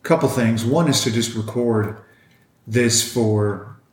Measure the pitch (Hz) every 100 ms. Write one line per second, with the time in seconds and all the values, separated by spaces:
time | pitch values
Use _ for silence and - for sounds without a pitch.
0 | - 165 135 123 113 113 113 151 160 135
1 | 127 113 117 113 107 120 120 110 104 -
2 | - _ _ _ _ _ - 113 120 113
3 | - 123 110 107 104 98 - - _